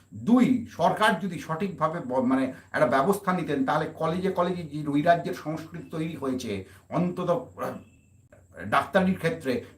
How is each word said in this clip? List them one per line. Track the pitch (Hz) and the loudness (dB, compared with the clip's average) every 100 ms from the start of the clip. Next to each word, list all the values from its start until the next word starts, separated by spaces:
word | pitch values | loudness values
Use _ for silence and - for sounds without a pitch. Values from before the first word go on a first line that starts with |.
| _ | _
দুই, | 104 120 247 196 120 98 | -8 4 6 6 4 -2
সরকার | - 175 202 214 190 | 0 2 4 2 2
যদি | 196 160 | -2 -6
সঠিকভাবে | 131 160 202 156 156 165 | -6 -4 -4 -2 -2 -2
ব-, | 127 131 | -4 0
মানে | 120 131 131 - - | 2 2 0 -6 -6
একটা | - 151 | 0 2
ব্যবস্থা | 170 190 196 - | 4 2 2 0
নিতেন, | 180 151 139 131 | -2 0 0 2
তাহলে | 151 156 | 0 -2
কলেজে | - 160 180 185 | -4 -2 -2 -2
কলেজে | 185 180 175 | 0 0 -2
যে | 156 147 | -6 -6
নৈরাজ্যের | 147 143 160 170 - 123 | -2 2 4 4 2 -6
সংস্কৃতি | 151 156 - 170 143 | -6 -8 -8 -14 -10
তৈরি | 165 160 - | -6 -6 -6
হয়েছে, | 135 123 117 98 92 - - | -4 -4 -4 -6 -8 -16 -6
অন্তত, | 151 175 175 170 | -2 -2 0 0
আহ, | 170 - - 131 - - _ _ _ _ - - - 98 | 0 -2 -8 -8 -10 -14 _ _ _ _ -20 -20 -14 -2
ডাক্তারির | 135 151 190 185 190 | 0 2 2 2 2
ক্ষেত্রে | 160 160 131 120 - | -2 -2 -2 -4 -4